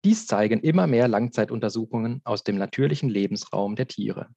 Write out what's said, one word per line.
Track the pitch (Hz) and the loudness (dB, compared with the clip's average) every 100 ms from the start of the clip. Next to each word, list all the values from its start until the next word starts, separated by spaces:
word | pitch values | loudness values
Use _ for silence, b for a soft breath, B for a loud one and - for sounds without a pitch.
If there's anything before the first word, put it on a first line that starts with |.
| 196 | 4
Dies | 220 - | 2 2
zeigen | 101 107 113 | 0 2 2
immer | 160 170 175 | 2 4 4
mehr | 117 123 | 4 4
Langzeituntersuchungen | 107 120 - 107 113 107 113 110 117 113 127 | 2 0 -2 -2 -2 -4 -4 -4 -4 -4 -6
aus | - 104 | -6 -4
dem | - 98 | -2 -2
natürlichen | 98 - 143 147 135 | -4 0 0 0 -2
Lebensraum | 101 98 101 - 101 101 107 | 0 -2 -2 -4 -4 -2 -4
der | 131 | -6
Tiere. | - 104 92 - | -4 -6 -6 -12